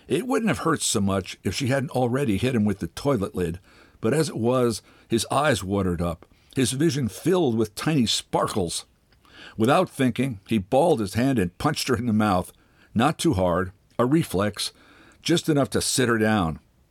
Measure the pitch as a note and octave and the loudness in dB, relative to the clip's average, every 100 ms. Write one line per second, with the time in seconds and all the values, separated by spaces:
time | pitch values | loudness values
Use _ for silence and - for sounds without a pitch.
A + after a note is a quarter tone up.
0 | - C3 B3 - A3+ A#2 - D3+ - A2 | -4 -4 0 -2 0 -2 0 -2 0 0
1 | G2 F#2+ F#2 - G#2 - B2+ C#3 C3+ B2 | 0 -2 -4 -8 -6 -4 -2 -2 -2 -2
2 | B2 B2+ C#3 F#2+ C3 A#2+ G#2 G2 F2 - | 0 0 0 0 0 2 0 0 -6 -4
3 | C#3+ C3 F#2+ - E2+ F2 _ - - - | -2 0 -2 -4 -4 -4 _ -20 -20 -6
4 | A2 C#3+ D#3 - A2+ C3 A#2+ A2 - - | -2 0 -2 0 0 2 2 -2 -10 -16
5 | - A2 - B2+ D3+ A2+ F#2+ G2+ F#2 E2+ | -2 -2 0 0 2 0 0 0 0 0
6 | F2 E2 - _ _ - A#2+ C3 E3 C3+ | -2 -6 -12 _ _ -2 0 2 0 0
7 | A#2+ - D#3 F#3 D3 A2+ A2 - - D#3 | -4 -4 0 2 2 0 -2 -2 0 2
8 | A2+ - - F3 - A2 E2+ - - _ | 2 0 -2 -2 -2 -2 -4 -6 -12 _
9 | _ _ - - - - A2+ E3 F#3+ - | _ _ -20 -20 -12 0 4 4 2 0
10 | B2+ A#2 C3+ G#2 - A2+ F#2+ C3 F3 C#3 | -2 0 -4 -4 -2 -2 2 2 4 2
11 | G2 A2 C3 B2+ F2+ - D3 D#3 - A#2 | 0 0 0 2 0 -2 -4 -2 -2 -2
12 | A#2+ G#2+ G#2+ F2+ - - _ _ _ - | 0 2 2 0 -2 -12 _ _ _ 0
13 | C3+ E3 E3 A2 F#2 E2+ F#2 - _ - | 0 2 0 2 2 2 -2 -8 _ -2
14 | B2 D#3+ - F2+ G#2 - - - - - | 2 2 0 -2 -2 -4 -10 -10 -20 -20
15 | - - - E3+ - D3 B2+ G2+ - - | -20 -10 -2 0 2 0 0 -2 -2 0
16 | B2 A2+ G#2+ A2 E2 D2+ _ _ _ | 2 2 2 2 0 -4 _ _ _